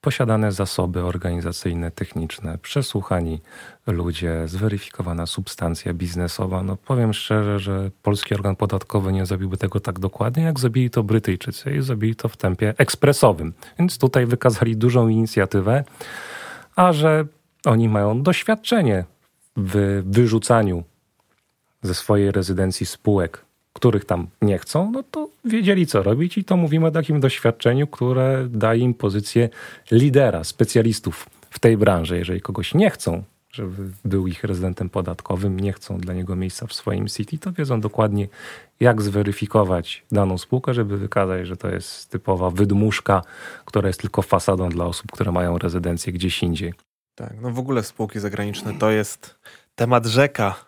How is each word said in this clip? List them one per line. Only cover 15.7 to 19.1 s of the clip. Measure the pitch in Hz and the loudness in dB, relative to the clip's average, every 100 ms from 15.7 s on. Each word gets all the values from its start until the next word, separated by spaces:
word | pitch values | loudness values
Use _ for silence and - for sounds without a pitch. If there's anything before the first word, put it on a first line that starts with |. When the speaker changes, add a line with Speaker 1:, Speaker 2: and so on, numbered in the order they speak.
| 127 139 - - - - - - - - - | 0 0 -12 -16 -14 -14 -16 -16 -18 -10 2
Speaker 1:
a | 185 | 4
że | 156 156 156 151 _ _ _ | 6 4 4 0 _ _ _
oni | - 113 117 | 2 4 4
mają | 107 101 113 | 4 2 2
doświadczenie | 143 175 - 220 - 240 147 98 87 | 2 0 0 -2 2 2 4 2 -2